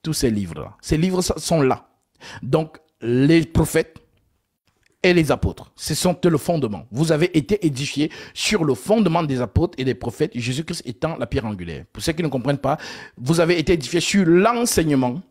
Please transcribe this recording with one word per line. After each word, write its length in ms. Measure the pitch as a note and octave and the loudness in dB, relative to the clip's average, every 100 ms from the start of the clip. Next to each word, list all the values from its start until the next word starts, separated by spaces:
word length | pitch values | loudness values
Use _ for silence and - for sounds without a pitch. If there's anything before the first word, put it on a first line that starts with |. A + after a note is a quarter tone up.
tous 120 | D#3 | -4
ces 160 | D#3 B2+ | -2 0
livres-là. 480 | G#2 F#2 D#2 B1 - | 0 -4 -8 -12 -14
Ces 160 | - D#3 | -4 0
livres 260 | F#3 F#3 | 2 0
sont 400 | F3+ D#3+ - E3 | -2 -4 0 2
là. 280 | C3+ - _ _ _ _ - - | 2 0 _ _ _ _ -20 -14
Donc, 360 | A2+ D#3 D#3 - _ _ | -2 -2 -2 -12 _ _
les 440 | A#2 B2 C#3 E3 D#3+ | 0 2 6 4 4
prophètes 520 | - D#3 D#3+ D#3 - _ _ _ _ _ _ _ _ _ _ | 0 2 0 -2 -12 _ _ _ _ _ _ _ _ _ _
et 100 | F#3 | 2
les 180 | F3 D3 | 4 4
apôtres, 400 | B2+ - - - - | 0 0 -4 -18 -12
ce 200 | - D3+ | -6 0
sont 200 | F3+ F3 | 0 2
le 140 | F3 D#3 | 2 2
fondement. 480 | - E3+ A#2+ F#2+ - | 0 0 -2 -6 -8
Vous 200 | A2 D#3+ | -4 0
avez 240 | D3+ F3 D#3+ | 2 2 0
été 300 | C3 G3+ D#3+ | 0 0 0
édifiés 460 | B2+ C#3 - D3+ - - - | -2 -6 -4 -4 -6 -16 -6
sur 280 | - G#3 | -2 0
le 120 | D#3 B2 | 0 -2
fondement 480 | - A3+ F#3+ E3 | 2 2 4 2
des 180 | D#3 B2+ | 0 -2
apôtres 320 | A#2+ - F3 - | 0 0 0 -2
et 40 | |
des 120 | C3 A#2 | -4 -4
prophètes, 360 | A#2+ - D3+ B2 | -6 -4 -4 -2
Jésus-Christ 480 | A2+ C3 D#3+ F3 - | -6 -6 -6 -10 -10
étant 320 | A2+ D#3 D#3+ | -6 -6 -6
la 80 | B2 | -4
pierre 200 | C3+ A2 | -4 -4
angulaire. 400 | G2+ E2+ D2+ - | -8 -8 -12 -12
Pour 120 | - | -8
ceux 80 | C3+ | -6
qui 100 | D#3 | -2
ne 60 | D#3+ | -2
comprennent 320 | C3 B2 C#3+ | -2 -2 -2
pas, 180 | C3+ D3+ - - - - | -2 -4 -8 -16 -20 -10
vous 220 | B2+ E3 | 0 2
avez 180 | E3 F3 | 2 2
été 160 | D3+ | 2
édifiés 260 | E3+ B2 F3 | 0 0 -2
sur 260 | - G3+ E3 | 0 2 6
l'enseignement 960 | F3 G#3+ A#3+ A#3+ - D#3+ C#3 B2+ C3 - | 6 6 2 0 0 2 2 2 -4 -12